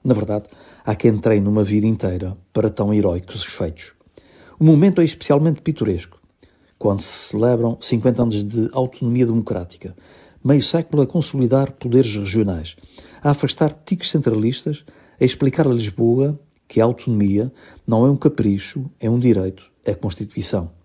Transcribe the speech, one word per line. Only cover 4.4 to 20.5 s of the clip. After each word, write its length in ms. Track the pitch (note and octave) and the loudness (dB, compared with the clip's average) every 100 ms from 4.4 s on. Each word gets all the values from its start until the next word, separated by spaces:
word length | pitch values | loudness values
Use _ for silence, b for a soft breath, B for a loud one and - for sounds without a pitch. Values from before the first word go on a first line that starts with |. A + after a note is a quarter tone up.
| b b | b b
O 60 | |
momento 360 | D#3+ D3+ F#3+ F3+ | 6 6 6 4
é 40 | |
especialmente 580 | E3 - - C#3+ D#3 D3+ | 0 0 0 2 2 0
pitoresco, 560 | - D3+ G#2+ F2 - _ _ _ b b b b | -4 -4 -2 -2 -6 _ _ _ b b b b
quando 240 | G#2 G2 | -2 -2
se 260 | - - - | -4 -8 -6
celebram 480 | G#2+ A#2 A#2+ A#2 A#2 | 0 0 2 0 -4
cinquenta 440 | - A#2 B2+ A#2+ | -4 0 0 0
anos 200 | A#2+ G#2 | 0 0
de 280 | G#2 A2+ A2 | -4 -2 -2
autonomia 540 | C3 B2+ - B2 B2 A#2+ | -2 -4 -4 -2 0 2
democrática, 680 | A2+ G#2 G2+ F2+ - F#2+ F#2 b b b b | 0 -2 -6 -8 -14 -18 -18 b b b b
meio 200 | B2 C#3+ | 0 2
século 400 | - E3+ E3 D3 | 2 -2 -2 0
a 40 | C3+ | 0
consolidar 640 | F3 D3+ C#3 B2 C3+ C3+ | 0 -4 -2 0 2 0
poderes 440 | - B2+ A#2+ B2 G#2 | -4 0 2 2 -2
regionais, 580 | G2 G#2+ G2+ E2+ D#2+ - B B B B | -2 0 0 -2 -8 -16 B B B B
a 100 | D3 | -2
afastar 380 | C#3+ C#3 - D#3 - | 0 -2 0 -2 -2
tiques 240 | - F3+ - | -6 -6 -2
centralistas, 760 | D#3+ B2 A2+ A2 B2+ - D3 - b b b | 0 0 0 0 -2 -8 -8 -12 b b b
a 20 | |
explicar 440 | - - C#3 C3 D3 | 0 2 0 2 2
a 80 | |
Lisboa 640 | A#2+ A2 F#2 A#2 A#2+ C#3 D3+ _ _ _ | 2 -2 0 2 2 0 -2 _ _ _
que 140 | - | 0
a 40 | A2+ | 0
autonomia 680 | A#2+ - A2 G2+ G2+ B2 - B B - | 0 -2 0 2 0 -2 -8 B B -2
não 200 | A2+ B2+ | 2 4
é 40 | |
um 60 | C#3 | 4
capricho, 720 | D#3 D3 G#2 G2+ - - C3 _ | 0 0 0 0 -4 -10 -10 _
é 120 | A2+ | -2
um 80 | A#2+ | 2
direito, 520 | B2 A2 F#2+ F#2 - _ | 4 2 0 -8 -20 _
é 60 | - | -6
a 40 | |
Constituição. 760 | G2 G#2 F2+ G#2 - F2+ | -4 -6 -8 -10 -8 -4